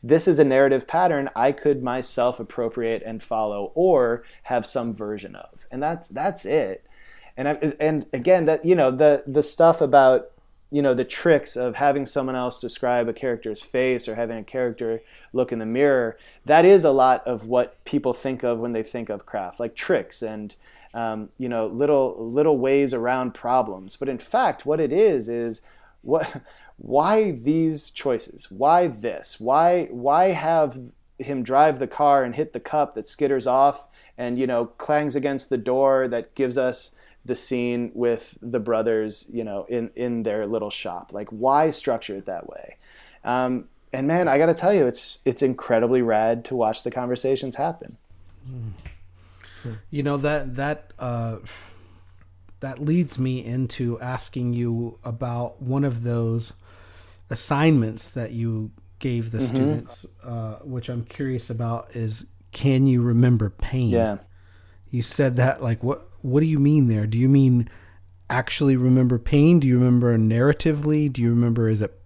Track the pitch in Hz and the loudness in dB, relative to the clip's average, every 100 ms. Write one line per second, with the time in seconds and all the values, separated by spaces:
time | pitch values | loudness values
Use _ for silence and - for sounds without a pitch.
0 | 123 156 175 151 143 131 139 135 - 165 | 4 2 4 4 4 6 4 4 0 0
1 | 180 151 139 - 127 143 151 135 123 127 | 0 0 -4 -2 -2 0 -2 -2 -2 -6
2 | 123 - 123 123 107 - 117 117 113 113 | -6 -2 -2 -2 -10 -6 -6 -4 -4 -4
3 | 107 110 - 113 107 104 98 - 185 160 | -6 -14 -6 -4 -2 -4 -6 0 2 4
4 | 123 117 - - - 123 110 139 117 107 | 2 -2 -8 -20 -4 -4 -2 -6 -6 -8
5 | 104 107 95 95 - - - 127 147 170 | -8 -8 -12 -18 -20 -20 -16 -8 -6 -6
6 | - 110 170 196 98 147 110 95 _ - | -12 -6 -6 -6 -2 -2 -2 -6 _ -20
7 | - - - - 139 147 156 135 151 156 | -20 -20 -20 -6 -4 -2 -2 -2 -2 -2
8 | - 131 123 185 156 156 165 180 135 127 | -4 -6 2 4 4 0 2 4 4 6
9 | 151 143 143 139 151 - 165 160 147 139 | 6 6 2 0 0 4 6 6 6 8
10 | 131 127 - _ _ _ _ 143 143 123 | 8 6 0 _ _ _ _ 0 2 0
11 | 123 - 175 151 147 - 123 120 143 143 | -2 -2 4 4 2 -4 -4 0 0 0
12 | 135 - 131 127 127 - 120 - 127 123 | -2 -4 -4 -4 -4 -6 -10 -4 -2 0
13 | 117 113 131 117 117 104 - 127 127 123 | -2 -4 -6 -6 -6 -10 -6 -2 0 0
14 | - 110 117 113 104 131 123 110 117 113 | -4 -6 -6 -6 -10 -4 -4 -4 -6 -6
15 | - - - 127 123 117 110 117 143 135 | -8 -20 -8 -4 -2 -2 -4 2 2 2
16 | 117 - - _ - 151 175 196 160 135 | 0 -6 -20 _ 2 6 8 8 6 4
17 | 127 127 - 120 110 123 123 _ - 147 | 4 4 0 -6 -2 0 0 _ -6 -4
18 | 131 120 135 127 123 120 117 117 107 123 | -2 -4 -6 -4 -4 -2 -4 -6 -6 -8
19 | 113 104 - 107 92 - 117 - - 170 | -8 -10 -8 -8 -8 -8 -10 -8 -2 -2
20 | 92 - 110 110 107 - _ _ - 117 | -2 -10 -10 -10 -12 -16 _ _ -16 -8
21 | 113 110 107 _ 127 117 110 110 147 143 | -6 -6 -10 _ -6 -2 -4 -2 2 2
22 | 127 92 113 123 151 143 131 139 139 123 | 2 -2 -4 0 2 2 2 2 2 0
23 | 117 127 127 - 117 127 110 95 95 - | -2 -2 -4 -6 -2 0 0 -6 -14 -10
24 | 139 127 - 233 240 - 131 156 151 151 | -8 -8 -4 0 0 -2 -4 0 0 2
25 | 214 151 110 117 117 113 - _ _ _ | 2 2 -2 -4 -6 -8 -16 _ _ _
26 | - 156 151 139 - _ - _ - 127 | -2 -2 -2 -10 -18 _ -20 _ -2 0
27 | 160 214 214 139 120 160 160 151 - - | 2 2 0 -2 -2 0 0 -2 -10 -8
28 | 143 117 - - - 98 139 170 180 110 | -4 -4 -4 -16 -18 -2 2 4 2 -2
29 | 113 85 - - 110 139 170 180 160 123 | -8 -8 -12 -10 0 2 4 2 -2 -4
30 | 127 151 190 180 156 165 151 127 123 _ | 0 2 2 2 0 2 0 -2 -18 _
31 | _ _ 135 139 120 131 156 135 131 - | _ _ -8 -6 0 4 4 4 -4 0
32 | 147 139 127 120 151 120 - 156 143 - | 4 4 2 -4 -6 -6 -6 -2 -2 -4
33 | 107 - 143 135 127 127 139 139 - _ | -10 -4 0 0 0 4 4 2 -12 _
34 | _ - 123 123 131 120 117 _ - 151 | _ -10 -6 -2 -2 -2 -4 _ -2 0
35 | 151 135 139 139 - 127 107 127 135 135 | 0 -2 -4 -6 -4 -6 -2 2 2 2
36 | 131 117 113 - 131 123 127 120 - - | 0 -4 -8 -4 -2 0 -2 -4 -12 -18
37 | _ _ - 123 - 123 120 120 120 - | _ _ -8 -8 -4 -2 -2 -2 -6 -2
38 | 120 113 - - 117 120 107 113 113 110 | -2 -2 -6 -16 -6 -6 -2 -2 0 0
39 | 107 104 - 117 110 101 - 120 117 - | -2 -8 -12 -10 -8 -8 -6 -6 -6 -6
40 | 123 117 113 104 104 110 104 - - 87 | -6 -4 -4 -4 -4 -4 -6 -10 -10 -12
41 | - 101 104 110 127 139 160 151 - 113 | -12 -14 -12 -4 0 2 2 -2 -4 -4
42 | - 98 98 87 - - - - _ - | -6 -12 -10 -12 -12 -18 -20 -20 _ -20
43 | - _ - 123 127 127 - _ _ 127 | -20 _ -4 -2 0 -2 -6 _ _ -4
44 | 135 165 175 139 165 175 175 202 131 - | 0 0 2 4 4 2 2 4 2 0
45 | - - - 123 135 123 - 113 117 127 | -8 -4 -4 0 0 -2 0 2 2 2
46 | 117 110 110 117 117 127 110 113 - 120 | 2 2 2 -2 -4 -2 -2 -2 -6 -6
47 | 123 123 131 131 135 120 151 165 - - | -6 -4 -2 -2 -4 -6 -6 -6 -14 -20
48 | _ - - - 127 127 113 95 - - | _ -20 -20 -20 -16 -12 -12 -12 -16 -18
49 | - - - - - - 120 107 - 143 | -20 -20 -20 -20 -20 -16 -14 -14 -10 -4
50 | 143 143 143 151 139 123 143 151 - - | -2 -2 0 -2 -4 -6 -4 -6 -10 -12
51 | 127 117 113 110 - - - - - - | -6 -4 -6 -8 -12 -20 -20 -20 -20 -20
52 | - - - - - - 135 131 147 170 | -20 -20 -20 -20 -20 -14 -14 -8 -2 0
53 | 165 - 131 127 113 127 127 - 120 117 | 0 -2 -4 -4 -6 -4 -4 -4 -6 -4
54 | 123 127 - - 123 120 120 117 117 - | -6 -8 -8 -6 -4 -2 -2 -4 -6 -10
55 | - 113 123 120 120 - 127 135 143 117 | -12 -8 -6 -4 -6 -8 -4 -2 -2 -2
56 | 120 120 117 117 113 - - - - - | -4 -2 -2 -2 -6 -14 -20 -20 -20 -20
57 | - - - 113 - 143 160 151 110 113 | -20 -20 -12 -8 -2 2 4 4 2 -4
58 | - - 113 113 117 113 110 - - - | -12 -8 -8 -6 -4 -4 -8 -12 -20 -10
59 | 135 120 113 110 131 131 135 151 - - | -6 -4 -4 -4 -2 0 0 0 -6 -20
60 | - - 120 117 110 107 151 123 117 120 | -20 -20 -14 -10 -10 -12 -12 -12 -8 -10
61 | 117 - 139 127 - 113 120 117 - 120 | -10 -8 -6 -6 -8 -6 -4 -6 -8 -6
62 | 110 107 - - - - 135 131 135 123 | -6 -6 -12 -20 -20 -2 2 4 4 4
63 | 120 117 123 120 104 - - 131 120 117 | 4 4 4 4 0 -4 -4 0 2 2
64 | 113 101 - - - - - - - 123 | 0 -2 -10 -20 -20 -20 -20 -20 -8 -6
65 | 117 - 139 123 127 135 131 113 120 143 | -4 0 0 4 2 2 -2 -2 -2 -4
66 | - - - 131 160 156 143 151 127 110 | -8 -12 0 2 2 4 4 6 4 2
67 | 107 113 131 139 135 123 117 - - - | 0 2 4 6 6 4 0 -8 -20 -20
68 | - - - 123 127 - 143 131 127 127 | -20 -20 -6 -4 -4 0 2 4 4 4
69 | 127 120 - 147 151 175 135 123 127 123 | 4 2 2 4 6 6 6 4 6 4
70 | 120 117 110 113 131 143 165 147 147 151 | 4 4 4 4 2 2 0 0 0 0
71 | 147 127 117 117 120 117 113 110 104 - | 0 0 0 2 2 2 2 0 -2 -6